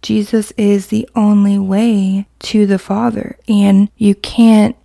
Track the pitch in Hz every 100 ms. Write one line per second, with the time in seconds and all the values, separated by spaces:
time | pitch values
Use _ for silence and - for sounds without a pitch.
0 | - 214 202 220 208 - 208 202 190 214
1 | - 233 208 208 202 202 190 196 233 208
2 | 190 190 202 _ - 214 202 190 - 196
3 | 240 214 - - - 208 202 196 208 -
4 | 214 202 - - 226 220 214 -